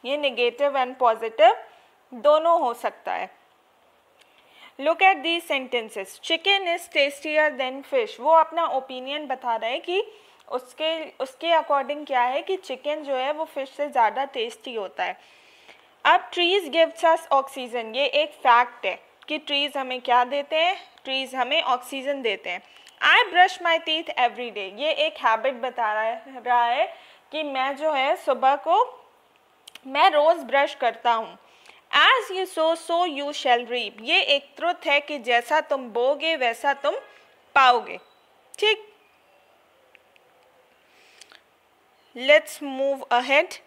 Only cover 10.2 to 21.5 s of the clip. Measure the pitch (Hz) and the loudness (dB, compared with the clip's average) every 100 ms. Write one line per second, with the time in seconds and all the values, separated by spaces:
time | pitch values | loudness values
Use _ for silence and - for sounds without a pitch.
10.2 | _ _ - 247 247 - 311 320 311 _ | _ _ -10 -10 -10 -6 -4 -4 -8 _
11.2 | 262 - 330 320 311 285 262 294 294 262 | -10 -6 0 0 2 -2 -2 -8 -4 0
12.2 | 247 277 - 381 - 262 294 302 285 262 | 0 -2 -4 -8 -6 -10 -6 -8 -4 -4
13.2 | 262 302 320 294 277 - 285 277 220 220 | -4 -4 -8 -8 -10 -8 -4 2 0 0
14.2 | 277 262 233 - 262 226 190 - 180 185 | -6 -6 -8 -8 -10 -10 -10 -6 -8 -8
15.2 | _ _ _ _ - - _ _ - 349 | _ _ _ _ -20 -20 _ _ 4 4
16.2 | - 349 349 392 320 311 330 320 330 330 | 2 0 2 2 0 2 2 4 2 2
17.2 | - 277 269 277 247 240 220 233 285 294 | 2 0 0 -10 -8 -8 -6 -2 0 0
18.2 | 302 - 254 240 247 - 196 - _ _ | -2 -2 4 4 4 -4 -8 -8 _ _
19.2 | - 302 - 277 285 277 262 254 247 247 | -10 -10 -4 -4 -2 -6 -6 -8 2 2
20.2 | 247 285 277 311 339 381 - _ - 262 | 2 -4 -2 0 0 -2 -10 _ -6 -6
21.2 | 262 262 247 | -4 -6 -2